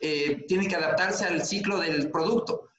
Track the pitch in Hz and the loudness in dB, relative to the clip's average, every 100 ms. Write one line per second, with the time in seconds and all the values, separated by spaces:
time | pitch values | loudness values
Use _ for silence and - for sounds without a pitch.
0 | 156 147 147 143 - 185 196 175 156 156 | -2 0 0 -2 0 0 2 0 2 2
1 | 190 196 190 160 - 202 202 196 165 151 | 2 0 0 -2 -2 -2 -2 0 0 0
2 | 143 165 165 233 - - - | 0 0 2 0 0 -4 -8